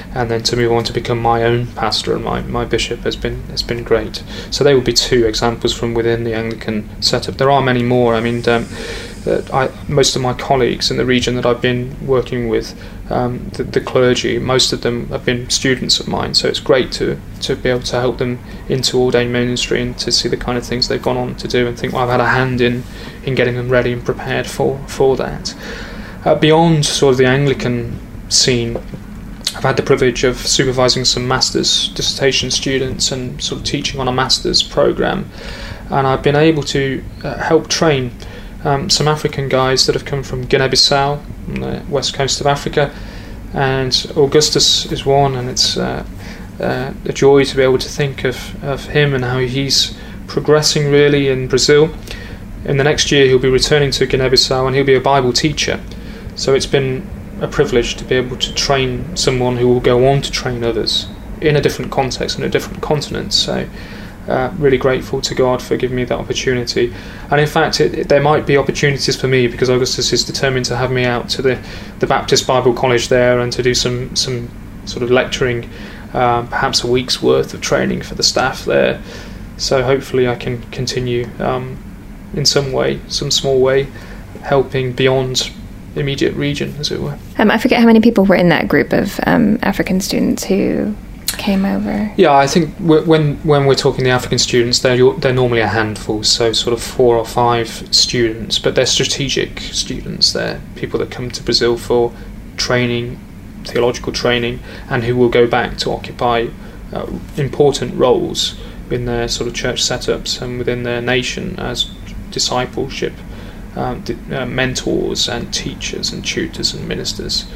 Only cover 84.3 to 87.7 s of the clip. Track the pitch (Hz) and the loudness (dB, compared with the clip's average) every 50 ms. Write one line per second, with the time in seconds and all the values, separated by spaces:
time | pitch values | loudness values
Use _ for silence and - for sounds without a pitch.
84.3 | - - - - 143 139 123 - - 135 127 127 123 123 131 131 131 135 131 127 | -14 -10 -2 2 2 2 2 2 -2 -2 -2 -2 0 2 4 4 4 2 2 0
85.3 | 127 - - - - - - - - - - - - 147 143 139 139 - - - | -2 -4 -4 -4 -8 -12 -14 -14 -14 -14 -14 -8 -6 -4 -2 -2 0 0 0 0
86.3 | - - 143 143 143 - - 139 139 143 147 - - - 135 143 143 - - - | 0 0 -2 -2 -2 -2 -4 -6 -6 -6 -6 -4 -4 -4 -4 -6 -6 -8 -12 -4
87.3 | - - 226 208 220 226 - 254 | 0 2 4 4 4 4 2 4